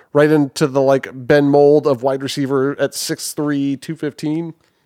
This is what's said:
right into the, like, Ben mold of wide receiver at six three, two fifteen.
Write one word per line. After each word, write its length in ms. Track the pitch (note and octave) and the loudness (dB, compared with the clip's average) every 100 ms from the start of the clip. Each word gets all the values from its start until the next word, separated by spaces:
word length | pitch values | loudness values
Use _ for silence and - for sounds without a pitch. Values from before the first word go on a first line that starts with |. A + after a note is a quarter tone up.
| _ | _
right 180 | D3 D3+ | 2 4
into 380 | D#3 C#3+ - D3+ | 4 0 -2 -2
the, 140 | C3+ | 0
like, 280 | C3+ C3+ - | 2 0 -2
Ben 320 | C3 B2 D3 C#3+ | -8 0 2 4
mold 400 | C#3+ C#3+ D3 C#3+ | 4 6 4 2
of 160 | B2+ | -2
wide 220 | C3 C3+ | -2 -4
receiver 520 | C3+ - C3+ C#3 C3+ C#3+ | -6 -6 -4 -2 -2 -2
at 140 | C3+ | -6
six 400 | - - D3+ - | -6 -8 -8 -8
three, 440 | - D3 C#3+ C#3 C3+ | -6 -4 -2 -4 -6
two 180 | - D#3 | -10 -8
fifteen. 580 | D3 - D3+ D#3 E3+ - _ _ | -10 -8 -6 -6 -8 -12 _ _